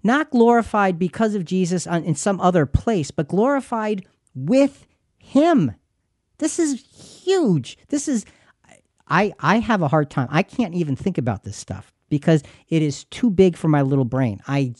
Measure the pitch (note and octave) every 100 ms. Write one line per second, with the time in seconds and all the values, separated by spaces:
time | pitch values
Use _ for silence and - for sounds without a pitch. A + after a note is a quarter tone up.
0 | G3+ C#4 D#4 B3 A#3 A#3 A3 G#3+ G3 E3+
1 | F3+ - A3 G#3 E3 F#3 F3+ F3+ - E3+
2 | F3 D3+ G#3+ F#3 F#3 F3+ C#3+ - - G#3
3 | C#3 - D3 F3+ A#3+ C#4 - A#3 G#3+ G3+
4 | - _ _ C3 C#3 C4 C#4 - _ _
5 | _ _ _ C4+ E4 D4+ C#3 G2 _ _
6 | _ _ _ - D#4 - D#4+ B3+ _ -
7 | - - - F#4+ C#4 D#3+ A2+ - - C#4+
8 | D#4 B3 - _ _ _ _ _ _ _
9 | - D#3+ G#3 - C#3+ G#3+ G#3+ G#3+ D3+ D#3
10 | D3 - B2+ D3 G3+ - G#3+ F3 D#3 C3
11 | G3 F3 B2 G2+ - - - F#2+ - _
12 | - D3+ C#3+ D#3+ - - - E3 D3+ C#3
13 | - - B3 F3 F#3+ E3+ E3 D3 C3+ C#3
14 | B2 C3 B2+ G2+ - C#3 C3